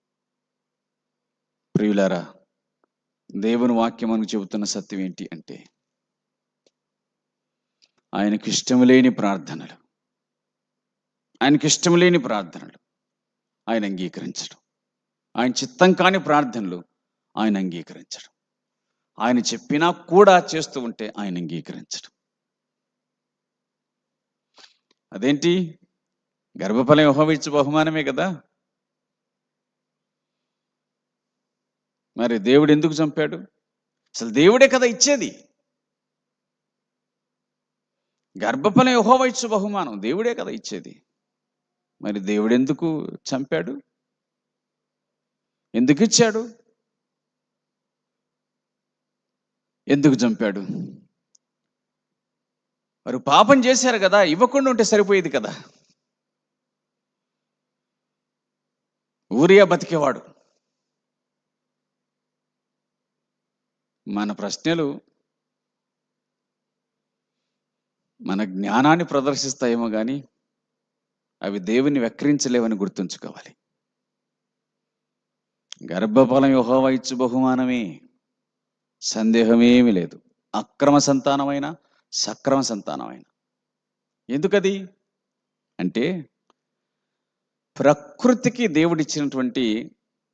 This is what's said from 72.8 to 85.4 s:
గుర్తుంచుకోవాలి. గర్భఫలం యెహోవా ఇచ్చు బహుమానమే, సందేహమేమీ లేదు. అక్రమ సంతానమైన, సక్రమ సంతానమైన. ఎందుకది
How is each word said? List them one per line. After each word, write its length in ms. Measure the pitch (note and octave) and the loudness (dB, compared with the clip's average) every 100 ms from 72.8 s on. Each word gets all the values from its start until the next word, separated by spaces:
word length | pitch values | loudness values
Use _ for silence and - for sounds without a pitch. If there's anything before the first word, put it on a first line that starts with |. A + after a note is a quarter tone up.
గుర్తుంచుకోవాలి. 720 | F#2+ - F2+ - D#2+ - - _ _ _ _ _ _ _ _ _ _ _ _ _ _ _ _ _ _ _ _ _ _ - - | -6 -6 -10 -12 -18 -20 -20 _ _ _ _ _ _ _ _ _ _ _ _ _ _ _ _ _ _ _ _ _ _ -20 -10
గర్భఫలం 600 | F2+ G#2+ A#2 B2 C3+ C3+ C3 | -6 0 4 4 4 2 2
యెహోవా 320 | A2+ C3 C3 C3 | 2 0 0 -2
ఇచ్చు 180 | - B2+ | -4 -4
బహుమానమే, 600 | B2+ B2+ C3 B2+ B2+ B2 G2 - _ _ _ _ _ _ _ _ _ _ | -2 0 0 0 -2 -4 -6 -10 _ _ _ _ _ _ _ _ _ _
సందేహమేమీ 920 | - A2 A2 A2+ A2+ A#2 A#2+ B2 A#2+ F#2 | -10 -4 0 2 4 4 6 6 4 2
లేదు. 200 | E2 - _ _ _ | -2 -10 _ _ _
అక్రమ 440 | G#2+ - - C#3+ C#3+ C#3 | -8 -8 -2 2 4 2
సంతానమైన, 600 | C3+ C#3 C#3 C#3 C#3+ C#3+ E3 _ _ _ | 0 0 -2 -4 -6 -8 -12 _ _ _
సక్రమ 480 | - - G#2+ C3+ C3+ A#2+ | -8 -8 -6 -2 -2 -2
సంతానమైన. 560 | G#2 F2 C#2+ A1+ B1+ _ _ _ _ _ _ _ _ _ _ - | -6 -8 -10 -12 -18 _ _ _ _ _ _ _ _ _ _ -8
ఎందుకది 440 | C3+ F#3+ G3+ F#3+ G3 F#3 _ _ _ _ _ | -4 0 0 0 -2 -8 _ _ _ _ _